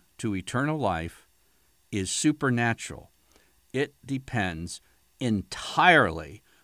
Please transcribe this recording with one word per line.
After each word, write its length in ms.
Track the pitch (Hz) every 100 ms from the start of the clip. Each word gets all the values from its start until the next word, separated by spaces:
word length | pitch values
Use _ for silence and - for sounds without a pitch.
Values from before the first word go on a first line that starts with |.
| _ -
to 160 | 113
eternal 440 | 95 - 123 147 156
life 500 | 110 82 82 - _ _ _ _ _ _ -
is 180 | 104 92
supernatural. 1000 | - 151 147 139 120 120 117 - - - _ _ _ _ _ _
It 200 | 127 143 _
depends 760 | 127 135 - 117 92 82 85 - _ _ _ -
entirely 1200 | 127 104 - - - - 175 160 101 80 76 104 _ _